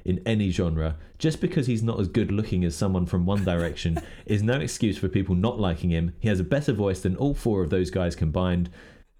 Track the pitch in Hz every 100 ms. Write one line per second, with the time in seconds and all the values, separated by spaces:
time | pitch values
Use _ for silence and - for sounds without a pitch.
0 | - 92 - 110 98 87 87 80 78 78
1 | - - 156 156 - 160 123 110 113 110
2 | 95 117 101 101 107 90 87 - 101 92
3 | 87 90 87 101 92 85 82 73 85 78
4 | - - - 104 107 135 151 - 107 92
5 | 95 98 95 87 113 110 95 82 90 82
6 | 85 - 113 95 87 139 147 104 98 92
7 | 95 90 143 139 117 101 80 95 87 95
8 | 87 - 78 82 92 87 87 - - -
9 | -